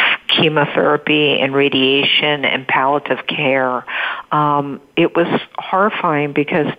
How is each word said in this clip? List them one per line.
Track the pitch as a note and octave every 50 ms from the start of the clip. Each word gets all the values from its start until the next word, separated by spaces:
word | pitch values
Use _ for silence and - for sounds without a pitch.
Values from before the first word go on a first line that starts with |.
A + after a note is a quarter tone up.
| - - - - -
chemotherapy | - - - F3+ D#3 D#3 D3+ C#3+ C#3+ - - - D3+ D3 D3 - - D3+ D3+ D3+ C#3+ C#3 -
and | C3 C3+ C3+
radiation | C#3 C#3 C#3+ C3+ C3+ C3 C3 C3+ C#3 C3+ - - - D3+ D3+ D3 C#3+ C3+
and | - - C3+ C3
palliative | - - C#3+ C3 C3+ C#3+ D3 - - C3 - -
care, | - - - D3+ C3 C3+ C3+ C3 B2+ B2+ B2 - - - - - - - - - -
um, | E3 D3+ D3+ D3 D3 C#3+ C#3+ C#3+ C3+ - - _ _
it | - E3+ - -
was | E3 E3+ - - B2 - - - -
horrifying | - - - F#3 G3 G#3+ - - - F3 D#3 C#3+ D3 D3 C#3+
because | D3+ C#3+ - - E3 D3 C3 -